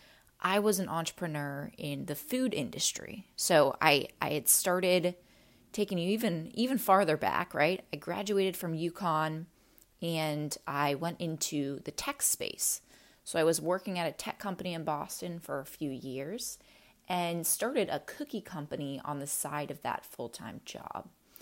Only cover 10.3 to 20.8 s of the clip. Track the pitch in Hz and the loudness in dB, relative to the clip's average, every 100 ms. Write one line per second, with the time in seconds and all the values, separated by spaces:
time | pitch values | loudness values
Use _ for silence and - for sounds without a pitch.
10.3 | 151 151 - - 143 147 143 170 165 170 | 0 -2 -6 -4 0 2 2 -2 -4 -4
11.3 | 160 - 147 139 135 - - - 285 - | -2 -2 -2 -2 -4 -8 -6 -6 0 0
12.3 | - - - - - _ - - _ - | 0 -4 -2 -2 -2 _ -20 -20 _ -4
13.3 | 165 160 160 156 185 202 180 165 - - | 2 4 4 2 0 0 -2 -2 -4 -8
14.3 | - 202 180 180 165 160 147 180 - 180 | -6 -6 -6 -6 -4 -2 -4 -4 -8 -8
15.3 | 170 - 139 135 - 147 131 131 131 143 | -8 -6 -6 -6 -6 -4 -4 -6 -6 -6
16.3 | 233 - - - - - _ - 180 170 | -6 -8 -10 -18 -20 -20 _ -4 -2 0
17.3 | 170 165 - 226 285 180 147 - - 294 | 0 0 0 2 2 0 -2 -6 -10 -6
18.3 | 208 - 175 147 143 143 139 - 143 139 | -8 -6 -8 -6 -6 -6 -6 -6 -6 -4
19.3 | - 143 147 143 143 127 - - - 117 | -4 -2 -4 -4 -4 -4 -4 -6 -10 -8
20.3 | - 110 - - - | -8 -12 -12 -12 -12